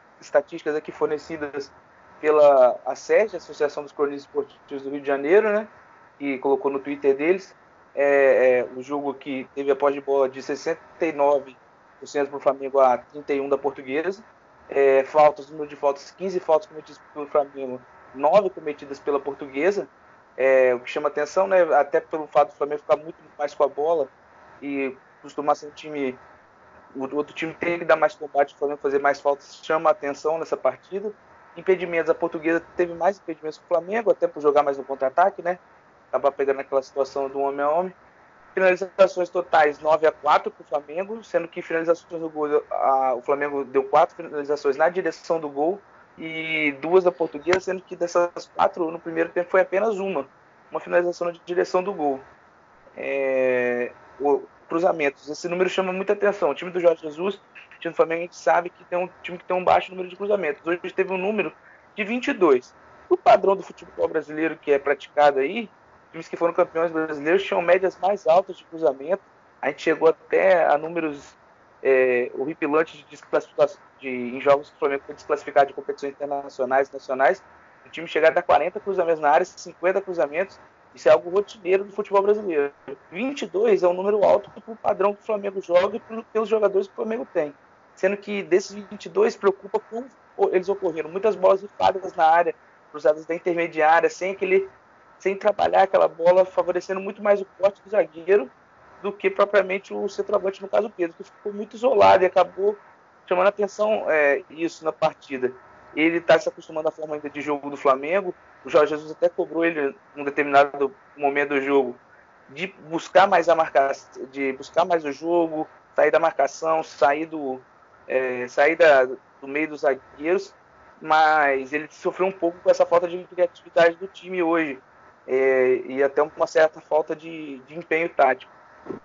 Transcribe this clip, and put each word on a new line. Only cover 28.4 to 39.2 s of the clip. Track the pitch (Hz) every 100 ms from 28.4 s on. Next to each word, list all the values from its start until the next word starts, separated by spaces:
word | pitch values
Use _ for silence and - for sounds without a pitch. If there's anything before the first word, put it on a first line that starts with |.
| 143
o | -
Flamengo | 143 147
fazer | 143 139
mais | 143 139
faltas, | 143 143 - -
chama | - 160 160
a |
atenção | 151 143 139 151 165
nessa | 156 143
partida. | 131 127 - 190 208 - _ - - -
Impedimentos, | 170 185 175 170 156
a |
Portuguesa | 165 170 170 156 165 165 -
teve | 175
mais | 170 170 208
impedimentos | - 160 156 -
que |
o | -
Flamengo, | 170 175 220 208
até | 160 170
por | 160
jogar | 147 143
mais | 143 139
no |
contra-ataque, | 131 131 131 131 190 196
né, | 170 180 _ _ _ _ _
acabar | 131 139
pegando | - 139 135
aquela | 135 135
situação | 131 139 131 139 139
do | 139
homem | 139 143
a | 143
homem. | 160 185 - _ _ _ _ _
Finalizações | - 185 180 190 - 190 185